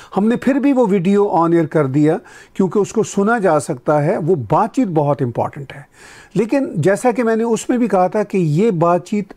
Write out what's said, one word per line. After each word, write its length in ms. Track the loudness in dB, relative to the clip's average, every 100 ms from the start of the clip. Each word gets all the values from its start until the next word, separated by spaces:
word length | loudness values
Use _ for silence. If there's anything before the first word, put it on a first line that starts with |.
| -8 -2
हमने 200 | 0 0
फिर 240 | 0 0
भी 140 | 2
वो 120 | 2 2
video 460 | 2 2 2 2 0
on 180 | 2
air 140 | 2 2
कर 200 | 0 0
दिया 320 | 2 2 0 -6 -20 -12 -2
क्योंकि 240 | 0 0
उसको 240 | -2 -2
सुना 360 | -2 0 0 2
जा 200 | 2 0
सकता 400 | -2 -6 0 0
है, 180 | 0 -2
वो 180 | 0 -2
बातचीत 520 | 0 0 0 -2 0
बहुत 340 | 0 0 0
important 520 | -2 -4 -6 -6 -16
है। 140 | -18 -20 _ -20 -20 -8 -4
लेकिन 380 | 0 0 -2 0
जैसा 340 | 0 2 0
कि 120 | 0
मैंने 200 | 0 0
उसमें 360 | 0 -2 -2 -2
भी 80 | 0
कहा 220 | 2 0
था 140 | 0
कि 140 | -2 0
ये 340 | 0 2 2
बातचीत 640 | 2 2 0 -2 -6 -6